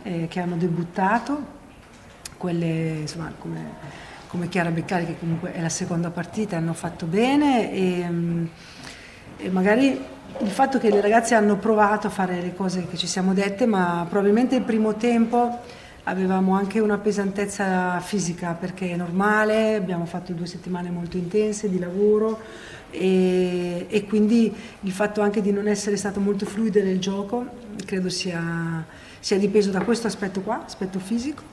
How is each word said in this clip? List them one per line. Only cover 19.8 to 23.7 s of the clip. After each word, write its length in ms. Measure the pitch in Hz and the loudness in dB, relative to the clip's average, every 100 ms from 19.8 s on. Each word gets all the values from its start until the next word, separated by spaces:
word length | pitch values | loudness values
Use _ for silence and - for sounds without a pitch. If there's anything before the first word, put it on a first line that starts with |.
| 185 175 170 | -2 -4 -4
fatto 260 | 180 180 | -6 -8
due 140 | 165 175 | -6 -6
settimane 440 | 185 180 180 175 | -8 -6 -6 -4
molto 260 | 175 165 185 | -6 -4 -4
intense 520 | 170 214 214 208 208 | 0 0 0 -2 -2
di 100 | 180 | -2
lavoro 580 | 175 185 208 214 220 220 - - - - - | -2 2 4 4 2 -2 -10 -16 -16 -18 -14
e, 960 | - 185 185 185 180 180 180 175 | 0 4 4 4 4 2 0 -4